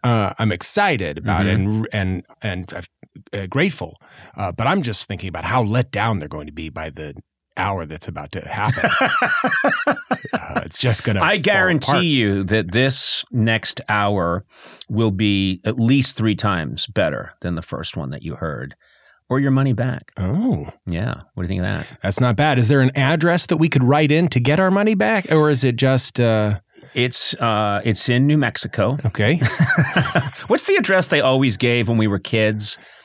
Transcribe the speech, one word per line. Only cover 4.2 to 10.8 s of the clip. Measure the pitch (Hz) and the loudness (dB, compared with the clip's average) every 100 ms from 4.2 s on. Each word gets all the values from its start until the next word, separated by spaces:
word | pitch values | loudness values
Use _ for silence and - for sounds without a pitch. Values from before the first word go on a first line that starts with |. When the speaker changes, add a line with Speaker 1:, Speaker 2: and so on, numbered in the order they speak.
| - - | -18 -8
Speaker 1:
Uh, | 98 | -6
but | - 117 | -2 0
I'm | 190 | 0
just | 127 101 - | -2 -4 -6
thinking | 95 95 | -8 -8
about | 82 85 | -8 -2
how | 123 | 0
let | 107 117 127 | 2 0 -2
down | 101 113 101 | -2 0 -2
they're | 73 | -4
going | 78 76 | -10 -12
to | |
be | 76 80 | -10 -10
by | 80 78 | -10 -10
the | 69 76 87 - _ _ - | -10 -12 -14 -20 _ _ -4
hour | 98 98 78 | -4 -4 -6
that's | 76 - | -10 -12
about | 80 76 | -12 -10
to | 87 - | -12 -10
happen. | 95 107 131 - - | -2 -2 0 0 2
Speaker 2:
<laughs> | 269 - - - - 1077 277 1077 - - - - - | 0 0 0 0 -2 0 0 0 -2 -4 -4 -8 -6
Speaker 1:
Uh, | - - - - | -8 -6 -8 -8
it's | |
just | - | -2